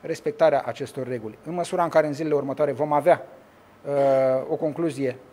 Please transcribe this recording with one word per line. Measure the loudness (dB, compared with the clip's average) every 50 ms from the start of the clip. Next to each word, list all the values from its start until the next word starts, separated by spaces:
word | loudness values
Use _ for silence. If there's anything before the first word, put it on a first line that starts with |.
respectarea | -8 -8 -10 -6 -6 -8 0 2 4 4 4 2 -2
acestor | -4 -8 -8 -10 -10 -8 -10 -8
reguli. | -6 -8 -8 -8 -10 -14 -12 -12
În | -8 -6
măsura | -6 -4 -4 0 0 0
în | 4
care | 4 2 2
în | 2 -2
zilele | -4 -2 0 0
următoare | 0 0 -2 -2 -2 -2 -2
vom | 0 -2 0 2 2
avea, | 2 6 4 4 4 2 -16 -20 -20 -20 -20 -20 -20 -20 -20 -20 -16 -8
uh, | -4 0 2 4 4 4 4 4 2 2 0 -2 -4
o | -4
concluzie | -2 -2 -4 -2 -2 -4 -4 -2 -2 -4 -4 -4 -6 -16 -20